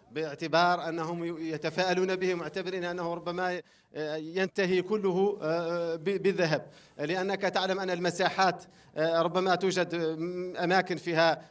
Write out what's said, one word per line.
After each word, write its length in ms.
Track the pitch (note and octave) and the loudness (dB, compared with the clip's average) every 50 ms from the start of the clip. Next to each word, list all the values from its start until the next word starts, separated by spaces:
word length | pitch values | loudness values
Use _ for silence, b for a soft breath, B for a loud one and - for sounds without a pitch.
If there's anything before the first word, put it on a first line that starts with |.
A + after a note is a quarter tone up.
| B - | B -10
باعتبار 760 | A#2+ D3+ D#3+ D3 C#3+ - E3+ D3+ D3+ E3 F3 F3 F3+ E3+ D3+ E3 | -6 -6 -6 -6 -6 -6 -2 2 4 6 6 6 4 2 0 -4
أنهم 360 | D#3+ E3 D#3+ E3 F3 E3+ E3+ | -4 -4 -4 -4 -4 -4 -4
ي-، 260 | E3+ E3+ D#3 E3 D#3+ | -6 -6 -6 -6 -6
يتفاءلون 640 | D#3 D3 D#3+ D#3+ D#3+ F#3 F#3 F#3 F3+ F#3 F#3 F#3 F#3+ | -4 -4 -4 -2 0 0 0 2 2 2 2 0 0
به، 180 | F#3 F#3 F3+ F3+ | 0 0 0 0
معتبرين 500 | E3+ D#3 D#3 - F#3+ F3 F#3 F#3 F#3 F3 | -2 -4 -6 -6 -6 -6 -6 -6 -4 -4
أنه 300 | F3 F3 F3+ E3+ E3+ E3+ | -4 -4 -4 -4 -4 -4
ربما، 480 | E3+ D#3 F3 F3 F3+ F#3 F3+ F3+ F3 b b b b b b - | -6 -6 -6 -4 -2 -2 -2 -2 -4 b b b b b b -8
آه، 220 | C#3+ D#3 D3+ D#3 | -6 -6 -6 -6
ينتهي 680 | D#3+ D3+ D#3+ E3+ F#3+ F#3+ F#3 - G3+ F#3+ F3+ F#3+ F3+ | -6 -8 -4 -2 0 0 0 0 0 2 2 2 2
كله، 560 | F3+ F#3+ G#3+ G#3+ G3 F#3+ E3+ F#3 G3 G#3 G3+ - | 2 0 0 0 2 2 2 2 2 2 0 0
آه، 540 | D#3 D#3 E3 E3+ E3+ E3 F3 E3+ E3+ E3 E3 | 0 0 0 0 0 -2 -2 -2 -2 -4 -4
ب-، 260 | E3 D3+ G3 G3 F3+ | -2 -2 -2 0 2
بالذهب، 440 | D#3+ G3 F3+ E3+ F3 D#3 D#3 C3 - B B B B B B - | 2 2 2 2 2 2 2 0 -2 B B B B B B -6
لأنك 420 | D3 D3+ F3+ F#3 F#3 G3+ G3 F#3+ | -4 -2 -2 -2 -2 -2 -2 0
تعلم 380 | G3+ F#3 F3+ G3 F#3 F#3+ F#3 G3 | 0 0 0 0 0 0 0 -2
أن 100 | F#3+ F#3 | -2 -2
المساحات، 720 | F3+ F3 F3+ F3 F3 - F3+ E3+ - G3 F#3+ F3+ E3+ - - B B B B B B | -2 0 0 -2 0 2 0 0 2 4 4 2 2 0 -8 B B B B B B
آه، 260 | D3+ D#3 E3 E3 E3 | -2 0 2 2 2
ربما 320 | E3 F3 F3 F#3 F#3 F#3+ F3+ | 2 2 2 2 2 4 2
توجد، 400 | F3 F#3+ F#3+ D3+ F#3 F3 E3+ E3 | 2 2 0 2 0 0 0 -2
آه، 680 | E3+ E3 D#3+ D#3+ D#3 E3 F3+ F3+ F3+ F3+ F3+ F3 - F3+ | -2 -2 -2 -2 -4 -4 -6 -4 -6 -8 -6 -4 -2 0
أماكن 320 | E3+ F#3+ F#3+ F3+ F#3 F3+ | 4 4 4 4 2 -2
فيها، 460 | D3 - F3 E3 D#3+ E3 E3 D3+ B B B | -4 -4 0 4 4 4 4 4 B B B